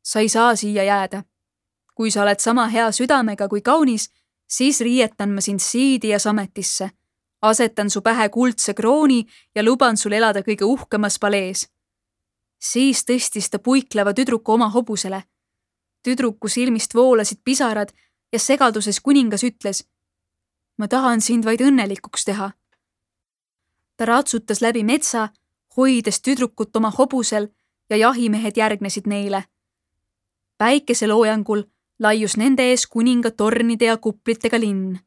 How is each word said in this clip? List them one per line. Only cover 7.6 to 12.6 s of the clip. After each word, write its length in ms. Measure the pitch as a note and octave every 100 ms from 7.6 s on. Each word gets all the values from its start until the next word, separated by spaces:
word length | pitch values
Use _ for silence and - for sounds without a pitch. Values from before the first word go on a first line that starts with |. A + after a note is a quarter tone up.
| A3+ A3+ G3+
su 120 | G3
pähe 280 | A#3 A#3 G#3+
kuldse 440 | A#3 B3 A3+ -
krooni 520 | G3+ A3 D4 D4+ B3 A3 - _ G#3+
ja 80 |
luban 340 | A3 B3 B3+ A3
sul 140 | G#3+
elada 300 | G#3 A3+ G3+
kõige 220 | G3 G#3
uhkemas 560 | G3+ C4 - G#3+ G#3 -
palees.“ 500 | G#3 G3+ F#3 F#3+ - _ _ _ _ _ _ _ _
Siis 460 | _